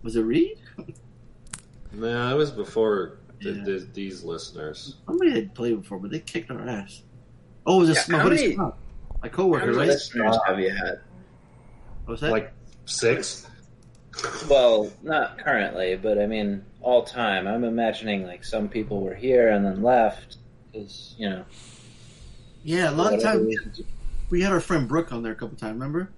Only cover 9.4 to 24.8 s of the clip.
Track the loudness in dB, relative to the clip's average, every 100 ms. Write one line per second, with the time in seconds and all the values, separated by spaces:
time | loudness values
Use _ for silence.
9.4 | 2 2 2 2 4 4 0 0 2 4
10.4 | 2 2 0 0 -4 -6 -12 -20 -20 -20
11.4 | -20 -20 -20 -20 -16 -12 -10 -4 0 0
12.4 | -2 -16 -20 -20 -8 0 2 2 -2 -10
13.4 | -16 -20 -20 -20 -20 -20 -18 -10 -8 -8
14.4 | 4 8 8 6 2 -6 -2 0 0 -4
15.4 | 0 0 0 -2 -2 0 2 2 2 0
16.4 | -2 -4 -10 -6 4 4 4 -2 0 0
17.4 | 0 -2 0 2 0 0 -4 -4 -6 -12
18.4 | -6 -4 -2 -4 -4 -4 -4 -4 2 6
19.4 | 6 4 2 2 4 4 4 0 -18 -20
20.4 | -20 -20 -18 -16 -16 -18 -20 -8 -6 -6
21.4 | -12 -20 -20 -20 -20 -20 -20 -20 -20 -20
22.4 | -20 -16 -2 2 2 2 2 4 4 2
23.4 | 2 -2 -6 -8 -8 -4 -2 -2 0 2
24.4 | 2 2 2 0